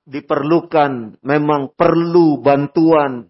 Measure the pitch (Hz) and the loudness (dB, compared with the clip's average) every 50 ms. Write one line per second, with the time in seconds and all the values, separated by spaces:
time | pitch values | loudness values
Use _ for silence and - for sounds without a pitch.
0 | _ 147 131 147 147 - 156 143 139 151 170 - - - 160 156 143 139 131 120 | _ -14 -14 -10 -6 -4 -4 -2 -2 0 -2 -2 -2 -2 0 0 0 0 -2 -6
1 | 113 107 - _ - 131 147 151 147 147 151 143 139 127 _ - 170 170 165 170 | -10 -12 -16 _ -4 -2 -2 0 0 0 -2 -2 -4 -6 _ 0 0 2 2 0
2 | 170 170 170 175 165 156 143 123 113 143 139 139 143 143 - 165 160 160 160 151 | 0 2 2 2 4 2 0 0 0 0 2 0 0 -2 0 0 2 4 4 2
3 | 143 135 127 120 113 | 2 0 -6 -10 -14